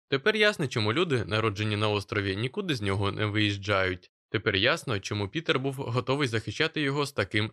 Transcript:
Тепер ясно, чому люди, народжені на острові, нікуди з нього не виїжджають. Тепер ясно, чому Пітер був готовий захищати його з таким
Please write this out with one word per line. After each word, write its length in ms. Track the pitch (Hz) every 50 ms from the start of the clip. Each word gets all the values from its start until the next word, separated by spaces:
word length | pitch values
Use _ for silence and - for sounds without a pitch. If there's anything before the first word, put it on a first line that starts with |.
| _ -
Тепер 260 | - 139 - 214 214
ясно, 320 | 220 214 208 208 - 165 127
чому 260 | - 127 107 107 113
люди, 320 | 147 185 175 139 120 98
народжені 500 | - 104 110 110 113 101 98 107 107 107
на 140 | 101 107 107
острові, 460 | 104 104 98 - - 104 98 98 95
нікуди 400 | 98 113 131 - 208 208 185 147
з 60 | 117
нього 300 | 104 98 98 101 98 101
не 140 | 104 104 107
виїжджають. 840 | 104 101 107 107 104 101 98 98 104 104 98 95 92 92 90 - - _ _ _ _
Тепер 260 | - 110 - 113 98
ясно, 440 | 95 98 123 156 170 - - 117 98
чому 300 | - - 104 104 101 98
Пітер 300 | - 165 160 - 160 139
був 140 | 131 139 135
готовий 540 | 135 139 123 117 127 117 - 131 143 151 127
захищати 540 | 110 113 - - 104 - 156 160 - 160
його 240 | 151 139 139 147 143
з 60 | 135
таким 400 | - - 104 - - 104 107 110